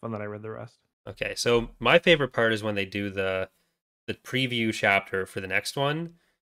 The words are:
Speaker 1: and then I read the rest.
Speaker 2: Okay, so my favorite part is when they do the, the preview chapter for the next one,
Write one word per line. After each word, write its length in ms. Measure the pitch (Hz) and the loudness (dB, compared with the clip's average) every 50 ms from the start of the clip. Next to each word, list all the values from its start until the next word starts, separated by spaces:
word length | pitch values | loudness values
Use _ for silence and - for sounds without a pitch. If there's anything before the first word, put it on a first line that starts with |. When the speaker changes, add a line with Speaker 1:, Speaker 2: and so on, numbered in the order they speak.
Speaker 1:
and 100 | - 117 | -8 -8
then 80 | 113 104 | -6 -6
I 60 | 104 | -6
read 160 | 104 104 104 | -8 -10 -10
the 80 | 107 110 | -12 -12
rest. 260 | 110 117 117 120 _ _ _ _ _ _ - 107 | -12 -12 -14 -16 _ _ _ _ _ _ -16 -14
Speaker 2:
Okay, 240 | 101 - - 101 98 | -8 -6 -6 -6 -4
so 360 | - - 127 120 117 117 - - - | -2 0 2 2 2 0 -2 -8 -2
my 200 | 113 120 151 170 | 2 4 4 6
favorite 360 | - 180 170 143 139 127 - | 6 6 4 4 4 -2 0
part 180 | 123 117 113 | 2 2 2
is 100 | 113 104 | 2 0
when 120 | 110 107 104 | -2 -2 -2
they 100 | 98 98 | -2 -4
do 240 | 95 98 101 101 101 | -2 -2 -4 -4 -2
the, 400 | 95 98 95 95 95 92 92 - _ _ _ _ _ _ _ _ _ _ - | -2 -2 -2 0 0 -2 -4 -6 _ _ _ _ _ _ _ _ _ _ -10
the 60 | - | -10
preview 580 | 104 - - - - 127 131 123 123 117 113 110 | -10 -10 -8 -4 -2 -2 -2 0 0 0 0 0
chapter 540 | 107 - - 104 98 98 - - - 95 95 | 0 2 4 4 4 4 2 0 -4 -4 -4
for 160 | - - 104 | -4 -6 -8
the 60 | 95 92 | -6 -2
next 280 | 95 104 - - - 139 | -2 -2 -2 -2 -4 -2
one, 360 | 139 143 143 160 170 170 - _ _ _ _ _ _ _ | 0 0 0 -2 -6 -8 -12 _ _ _ _ _ _ _